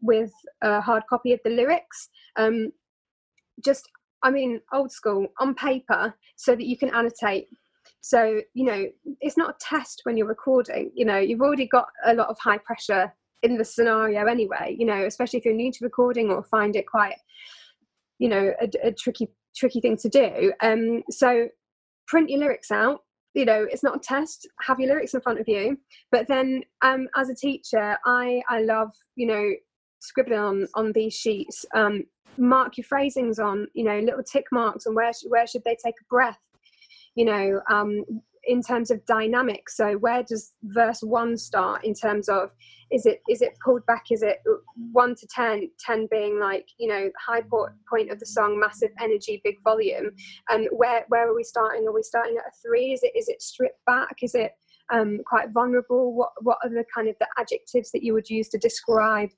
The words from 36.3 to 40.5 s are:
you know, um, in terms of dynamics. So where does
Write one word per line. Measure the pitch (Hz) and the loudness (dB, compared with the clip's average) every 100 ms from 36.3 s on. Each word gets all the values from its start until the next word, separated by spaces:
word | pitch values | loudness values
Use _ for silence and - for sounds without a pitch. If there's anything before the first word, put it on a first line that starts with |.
| 208 _ _ _ _ _ - _ - | -2 _ _ _ _ _ -20 _ 0
you | 226 | 2
know, | 208 196 196 - | 2 0 -2 0
um, | 208 208 208 - 220 _ _ - | 0 0 -4 -6 -10 _ _ -2
in | 247 | 0
terms | - 240 226 | 0 -2 0
of | 226 - | -4 0
dynamics. | 220 220 247 254 202 - - | 0 2 0 0 -4 -8 -2
So | 208 | 0
where | 208 233 247 | 2 0 0
does | 233 226 - | -2 -8 -10